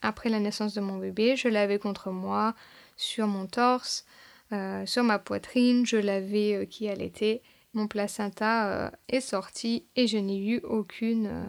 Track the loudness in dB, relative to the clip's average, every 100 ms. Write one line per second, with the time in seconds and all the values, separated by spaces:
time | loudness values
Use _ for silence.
0 | -4 -2 0 2 0 0 -2 -2 -4 -4
1 | -4 2 4 4 2 2 2 2 -2 -4
2 | -6 -6 -2 0 0 -2 -12 -20 -20 -6
3 | -4 0 0 0 -4 2 2 2 -2 -8
4 | -8 -20 -20 -20 _ -6 -4 -6 -2 2
5 | 2 2 0 -6 0 4 6 6 4 2
6 | 2 0 0 0 2 0 -4 -6 -6 -4
7 | -8 0 0 0 -6 _ _ -4 -2 -2
8 | -2 -2 -6 -2 2 2 0 -2 -4 -8
9 | -2 -2 0 -4 -4 -6 -2 -2 -2 0
10 | 2 2 0 -2 0 -2 -2 -4 -4 -4
11 | -2 0 -2 -4